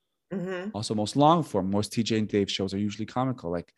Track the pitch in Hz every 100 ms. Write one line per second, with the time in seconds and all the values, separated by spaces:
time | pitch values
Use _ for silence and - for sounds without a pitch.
0 | _ _ _ 185 180 185 196 107 110 107
1 | 104 139 147 170 139 101 95 101 104 120
2 | 107 110 104 104 98 - 98 98 104 101
3 | 107 123 131 120 85 87 -